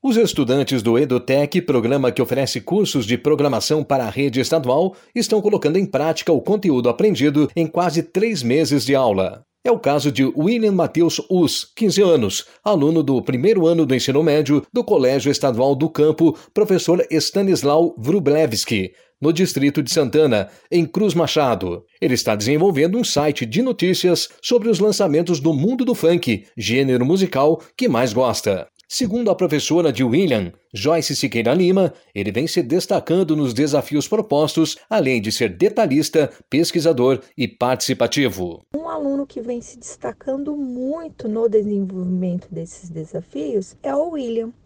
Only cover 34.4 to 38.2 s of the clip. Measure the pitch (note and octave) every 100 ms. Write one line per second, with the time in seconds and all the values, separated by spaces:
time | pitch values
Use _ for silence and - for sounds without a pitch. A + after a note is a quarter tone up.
34.4 | D3+ - D#3 - _ A3 C3+ B2+ G#2 A2
35.4 | A2+ F2 G3+ G3+ G#3 C3+ D3+ E3 - -
36.4 | _ C3+ E3 F3 D#3 C#3 B2 C3+ - -
37.4 | A#2 - A#2+ B2+ - A2+ A#2 D3